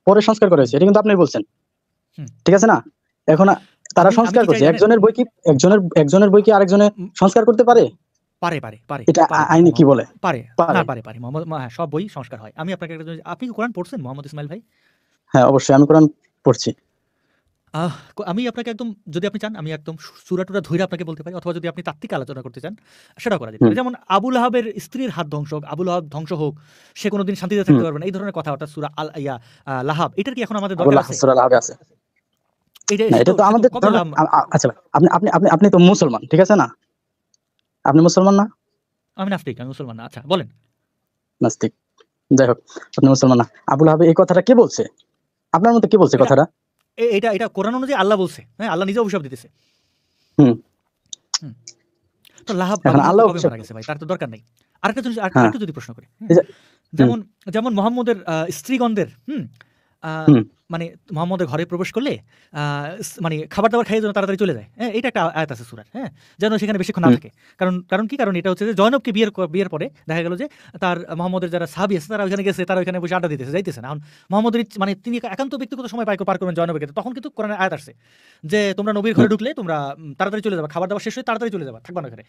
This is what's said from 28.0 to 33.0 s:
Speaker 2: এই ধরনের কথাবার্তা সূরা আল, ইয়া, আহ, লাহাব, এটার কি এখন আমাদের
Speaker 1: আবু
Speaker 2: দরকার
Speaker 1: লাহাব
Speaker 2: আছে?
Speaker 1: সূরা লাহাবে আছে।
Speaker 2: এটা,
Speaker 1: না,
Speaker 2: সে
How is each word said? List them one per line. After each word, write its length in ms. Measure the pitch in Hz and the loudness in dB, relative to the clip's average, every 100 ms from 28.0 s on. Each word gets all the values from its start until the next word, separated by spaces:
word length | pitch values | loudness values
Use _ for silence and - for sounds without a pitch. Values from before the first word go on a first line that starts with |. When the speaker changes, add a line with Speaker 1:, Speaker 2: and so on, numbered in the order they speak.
| 180 | -8
Speaker 2:
এই 60 | |
ধরনের 200 | 185 202 | -8 -8
কথাবার্তা 360 | 165 151 143 151 | -8 -8 -8 -10
সূরা 220 | 156 147 151 | -10 -10 -8
আল, 120 | 156 156 | -10 -8
ইয়া, 220 | 139 120 _ _ 139 | -8 -10 _ _ -8
আহ, 180 | 131 | -6
লাহাব, 280 | 135 156 165 185 | -2 -2 -2 -4
এটার 200 | 233 247 | -6 -6
কি 60 | |
এখন 140 | 226 214 | -6 -6
আমাদের 200 | 196 185 | -4 2
Speaker 1:
আবু 80 | |
Speaker 2:
দরকার 120 | 135 139 | 4 4
Speaker 1:
লাহাব 160 | 127 | 2
Speaker 2:
আছে? 80 | 123 | 0
Speaker 1:
সূরা 160 | 131 127 | 2 4
লাহাবে 200 | 127 123 | 4 4
আছে। 180 | - | 0
Speaker 2:
এটা, 100 | - _ _ _ _ _ _ _ _ _ _ - | -14 _ _ _ _ _ _ _ _ _ _ -4
Speaker 1:
না, 80 | |
Speaker 2:
সে 80 | 202 | 0